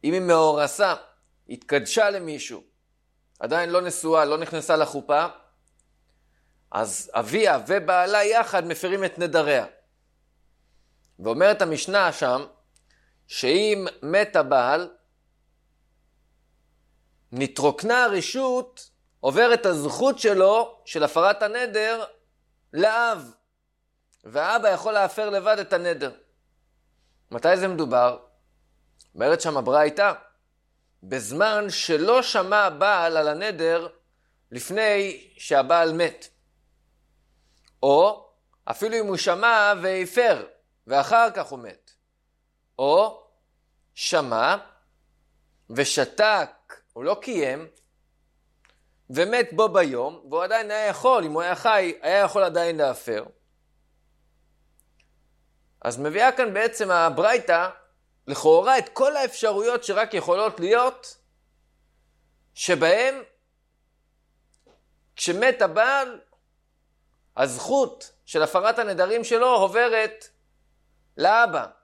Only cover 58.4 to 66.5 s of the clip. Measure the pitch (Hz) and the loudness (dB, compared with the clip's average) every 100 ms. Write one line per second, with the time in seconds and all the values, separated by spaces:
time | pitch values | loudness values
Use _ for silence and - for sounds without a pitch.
58.4 | 156 160 202 262 - - 269 294 262 - | 6 6 6 2 0 0 0 0 -4 -2
59.4 | 226 202 226 240 220 196 220 196 170 180 | -2 0 -2 -4 -4 -2 -2 -4 -2 0
60.4 | 214 - 175 226 254 254 - - _ _ | 0 -2 0 2 2 -2 -20 -20 _ _
61.4 | _ _ _ _ _ _ _ _ _ _ | _ _ _ _ _ _ _ _ _ _
62.4 | _ - - 170 160 202 254 269 - _ | _ -10 -2 2 4 4 2 -4 -14 _
63.4 | _ _ _ _ _ _ _ _ _ _ | _ _ _ _ _ _ _ _ _ _
64.4 | _ _ _ _ _ _ _ - - 175 | _ _ _ _ _ _ _ -8 -4 0
65.4 | 247 - 190 170 240 277 254 233 _ _ | 0 2 0 2 2 0 -2 -10 _ _
66.4 | _ | _